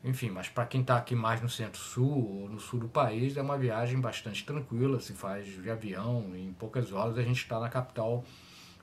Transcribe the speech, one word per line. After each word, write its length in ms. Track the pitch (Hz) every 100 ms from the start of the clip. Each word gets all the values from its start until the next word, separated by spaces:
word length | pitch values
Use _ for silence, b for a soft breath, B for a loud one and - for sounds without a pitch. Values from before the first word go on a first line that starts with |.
Enfim, 280 | 123 131 117
mas 180 | 92 90
pra 180 | - 117
quem 160 | 131
tá 140 | 127 123
aqui 180 | -
mais 260 | 120 110 113
no 80 | 120
centro-sul 920 | - 110 - - 123 131 147 110 98
ou 80 | 101
no 100 | 107
sul 220 | - 123
do 80 | 117
país, 480 | 156 123 110 131 139
é 60 |
uma 140 | 139 139
viagem 440 | 127 110 123 131
bastante 440 | 123 - 117 98
tranquila, 540 | - 147 127 117 135 131
se 140 | -
faz 340 | 98 98 101 101
de 240 | 95 95
avião, 640 | 110 107 92 113 120 101
em 180 | 90 95
poucas 360 | 92 113 131 110
horas 260 | 98 113 117
a 40 |
gente 240 | 120 123 -
tá 140 | 113
na 80 | 117
capital 560 | 127 127 - 113 120 123 B B B B B